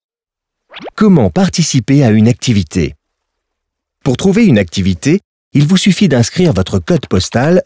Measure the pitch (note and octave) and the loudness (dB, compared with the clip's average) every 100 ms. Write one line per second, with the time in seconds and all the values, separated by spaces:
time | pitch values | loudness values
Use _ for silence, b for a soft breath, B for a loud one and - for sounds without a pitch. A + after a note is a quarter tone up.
0 | _ _ _ _ _ _ _ - - - | _ _ _ _ _ _ _ -20 -10 -2
1 | G#3+ E3 F#2+ F#3 F#3 - D3+ C3 G#2+ C#3 | 2 4 2 0 -2 -2 -2 -2 0 2
2 | B2 G#2+ A2 A#2+ - G2+ E2 F#2 C#2+ - | 2 2 2 0 -2 -2 -2 -4 -6 -8
3 | _ _ _ _ _ _ _ _ _ _ | _ _ _ _ _ _ _ _ _ _
4 | C#3+ - F#3+ F#3+ G#3+ G#2 F#2+ - F#2 F2+ | -6 -2 0 2 2 2 -2 -4 -4 -2
5 | C#3 F#3 - _ _ C#3+ D3 F#3 G3+ - | -2 -2 -4 _ _ -2 0 2 0 2
6 | F#3 B2+ A#2 - F3 F#2+ F#2 G2 - E3+ | 2 0 0 0 0 0 -2 -4 -2 -4
7 | - F#2 - A2 D3 F3+ | -2 -4 -2 -2 0 0